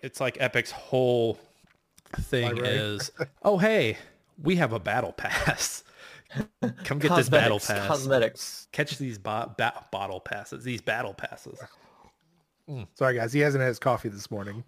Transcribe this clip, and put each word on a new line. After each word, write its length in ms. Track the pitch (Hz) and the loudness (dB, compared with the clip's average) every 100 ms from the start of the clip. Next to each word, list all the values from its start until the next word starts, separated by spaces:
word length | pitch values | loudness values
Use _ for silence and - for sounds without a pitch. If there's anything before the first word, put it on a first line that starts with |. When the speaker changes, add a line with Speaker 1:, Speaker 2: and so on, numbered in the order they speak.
Speaker 1:
it's 160 | 135 - | -12 -4
like 220 | 131 - | -2 0
Epic's 300 | 131 123 117 | 0 0 -2
whole 680 | - - 131 127 123 117 104 - _ _ _ _ _ - - | -8 -2 2 4 4 2 0 -8 _ _ _ _ _ -14 -8
thing 380 | - 131 117 120 | -2 0 0 0
Speaker 2:
Library. 200 | 123 107 | 0 0
Speaker 1:
is, 360 | 107 104 - - 151 | -2 -4 -6 -8 -10
<laughs> 160 | _ | _
"Oh, 160 | - 196 | 2 4
hey, 380 | 214 220 120 104 - _ _ - | 4 4 2 0 -8 _ _ -6
we 160 | 151 180 | 0 2
have 160 | 139 | 2
a 60 | 110 | 0
battle 340 | 92 113 101 | -2 -2 -2
pass. 720 | - - - - - - - - - - - - 135 - - | -4 -4 0 0 0 -2 -6 -14 -20 -20 -20 -12 -8 -8 -4
Come 400 | - - - 143 | -6 -4 -4 0
get 160 | 147 170 | 4 4
this 120 | 127 | 6
Speaker 3:
Cosmetics, 20 | |
Speaker 1:
battle 300 | 147 117 104 | 6 6 2
pass. 280 | - 101 98 | 0 -2 0
Speaker 3:
cosmetics. 800 | 147 135 131 113 - - - - | 0 2 4 4 0 -12 -12 -10
Speaker 1:
Catch 240 | - 151 - | -4 -4 -4
these 200 | 135 107 | -6 -6
bo-, 360 | 95 110 117 110 | -6 -4 -4 -2
ba-, 280 | 117 - - | -2 -2 -8
bottle 280 | 95 98 92 | -6 -6 -8
passes, 460 | - 104 101 135 123 | -8 -10 -10 -10 -8
these 160 | 120 | -6
battle 320 | - 113 117 | -2 -2 -4
passes." 460 | 98 - - - - - _ - _ - _ _ _ _ _ - | -8 -12 -12 -18 -18 -20 _ -20 _ -20 _ _ _ _ _ -14
Mm. 200 | 135 95 - | -12 -10 0
Speaker 2:
Sorry, 180 | 131 | 2
guys. 180 | 123 117 | 2 2
He 100 | 139 | 4
hasn't 200 | 147 139 | 4 4
had 60 | 127 | 2
his 100 | 113 | 2
coffee 320 | 135 117 113 | 2 2 -2
this 220 | 101 - | -8 -10
morning. 320 | 107 101 104 | -8 -8 -10